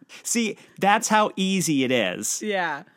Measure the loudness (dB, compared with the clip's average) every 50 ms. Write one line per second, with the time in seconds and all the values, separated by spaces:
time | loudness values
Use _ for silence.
0 | -20 -20 -20 -14 -8 -4 -2 -2 -2 -2 -4 -8 -14 -18 _ 0 2 4 4 4
1 | 2 2 2 2 2 2 0 -2 -2 0 0 0 2 2 2 2 2 2 2 2
2 | 2 0 -2 -4 -6 -6 -6 -6 -4 -4 -2 -2 -2 -4 -4 -8 -10 _ _